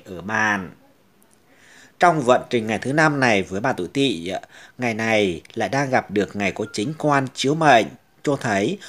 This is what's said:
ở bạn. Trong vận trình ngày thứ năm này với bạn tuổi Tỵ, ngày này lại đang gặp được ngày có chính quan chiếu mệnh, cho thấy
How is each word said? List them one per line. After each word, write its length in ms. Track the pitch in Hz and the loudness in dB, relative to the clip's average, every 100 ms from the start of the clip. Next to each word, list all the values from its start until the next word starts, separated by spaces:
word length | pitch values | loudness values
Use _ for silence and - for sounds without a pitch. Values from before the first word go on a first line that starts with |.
| - | -10
ở 160 | 90 | -14
bạn. 500 | 90 110 107 101 87 - _ _ _ _ _ _ _ _ - - - - | -6 -2 0 -2 -4 -14 _ _ _ _ _ _ _ _ -20 -20 -20 2
Trong 220 | 180 160 | 2 4
vận 200 | 120 123 - | 4 2 2
trình 180 | 123 107 | -4 -2
ngày 120 | 107 | -4
thứ 140 | 120 | -2
năm 260 | 147 156 143 | 2 2 2
này 240 | 127 104 | 2 2
với 180 | 90 95 | 0 -4
bạn 140 | 131 113 | -4 -4
tuổi 100 | 87 | -4
Tỵ, 440 | 139 139 90 85 95 - - - - | -2 -2 -2 -6 -8 -10 -20 -20 -8
ngày 160 | 123 | -6
này 480 | 110 113 110 101 80 - | -2 0 2 2 0 -8
lại 160 | - 104 | -6 -4
đang 200 | 131 139 | -2 0
gặp 220 | 123 - | 0 0
được 240 | 98 95 101 | -2 -2 -2
ngày 160 | 101 | -4
có 140 | - 107 | -4 -8
chính 200 | - 110 156 | -6 -6 -2
quan 300 | 151 139 131 | 0 0 0
chiếu 220 | - 131 156 | -4 -2 2
mệnh, 300 | 156 120 85 - _ _ - | 6 6 4 -4 _ _ -4
cho 100 | 139 | -2
thấy 420 | 123 98 107 101 | 0 0 0 -4